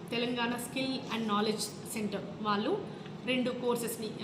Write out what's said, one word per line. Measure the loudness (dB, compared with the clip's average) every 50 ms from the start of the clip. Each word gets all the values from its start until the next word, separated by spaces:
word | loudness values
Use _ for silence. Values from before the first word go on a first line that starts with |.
| -6 -4
తెలంగాణ | 0 0 0 2 2 2 2 0
Skill | 0 -2 -2 -2 0 0 0 0 0 -2 -2 -2 -2 0
and | 2 4
Knowledge | 4 4 4 4 2 2 0 -4 -6 -8 -8 -6 -4 -2
Center | -2 0 -2 -2 -4 -4 -6 -2
వాళ్ళు | 0 2 2 4 4 2 2 0 0 -4 -8 -10 -10 -10 -10 -6 0
రెండు | 2 2 2 2 2
కోర్సెస్ని, | 0 0 2 2 2 2 2 -2 -2 -2 -4 -4 -4 -4